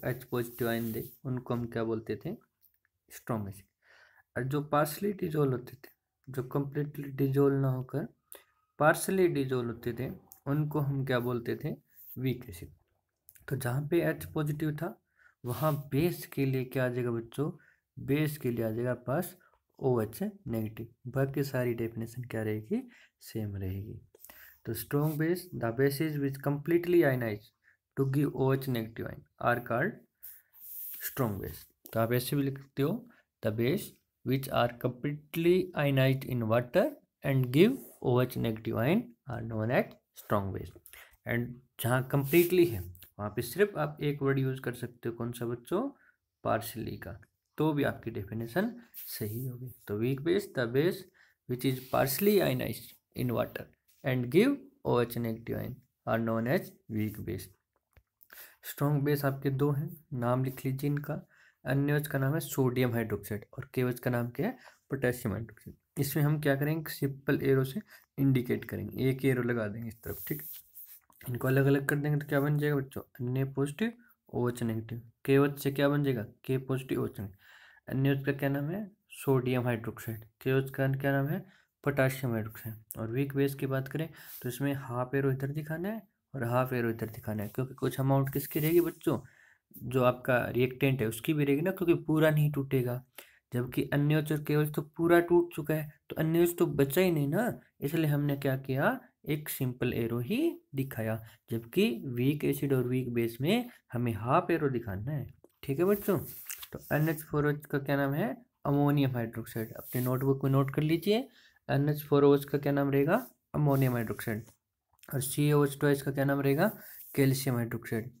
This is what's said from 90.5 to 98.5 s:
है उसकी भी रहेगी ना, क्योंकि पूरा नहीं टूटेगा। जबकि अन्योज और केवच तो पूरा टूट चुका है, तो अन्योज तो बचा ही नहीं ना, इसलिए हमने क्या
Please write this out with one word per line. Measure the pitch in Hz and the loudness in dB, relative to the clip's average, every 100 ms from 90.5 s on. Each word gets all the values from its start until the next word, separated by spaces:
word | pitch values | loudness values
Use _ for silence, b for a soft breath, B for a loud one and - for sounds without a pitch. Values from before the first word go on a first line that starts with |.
| 120 127 127 139 131 | 2 0 2 2 2
है | 117 | 0
उसकी | - - | -2 -2
भी | 151 | 0
रहेगी | 143 139 | 4 2
ना, | 180 | 2
क्योंकि | 190 170 165 | 0 2 2
पूरा | - 156 156 | 2 4 6
नहीं | 151 147 | 6 4
टूटेगा। | 143 135 135 123 123 - B B B _ | 2 0 0 0 -4 -8 B B B _
जबकि | 123 127 - - | -4 -2 -2 0
अन्योज | 143 147 156 151 | 2 4 2 2
और | 151 | -2
केवच | 151 151 151 | 0 2 2
तो | - - - | -2 -6 0
पूरा | 170 170 | 6 6
टूट | 170 175 170 | 8 4 4
चुका | - 151 | -2 -2
है, | 156 151 - - | -2 -2 -12 -12
तो | - | -2
अन्योज | 160 165 170 170 | 2 4 4 4
तो | 165 | 0
बचा | 143 139 185 | 4 2 4
ही | 185 | 4
नहीं | 160 143 | 4 2
ना, | 175 233 - B - | 2 0 -2 B -8
इसलिए | 143 165 156 | -4 0 2
हमने | 147 143 139 | 2 2 0
क्या | 139 | 0